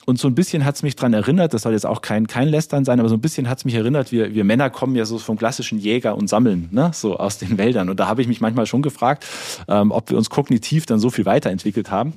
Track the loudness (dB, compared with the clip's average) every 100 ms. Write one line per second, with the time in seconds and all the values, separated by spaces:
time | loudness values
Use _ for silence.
0 | -2 0 2 2 0 0 0 0 -4 0
1 | 2 2 2 2 2 0 0 0 0 -4
2 | -2 -2 0 0 2 2 0 0 2 2
3 | 4 2 0 -2 -4 -2 -2 0 0 0
4 | 0 0 0 2 2 4 2 -2 -2 0
5 | -2 -4 -6 -2 -2 -2 -6 -4 0 0
6 | 0 -2 0 2 4 2 -2 0 0 0
7 | -4 -2 -4 -4 -2 0 2 0 -2 -2
8 | 0 0 0 0 0 0 0 0 -2 0
9 | -2 -2 -6 -14 -12 -12 -2 2 2 0
10 | 0 0 0 0 2 0 2 -2 0 2
11 | 2 0 2 2 2 -2 -2 -4 -2 -2
12 | -2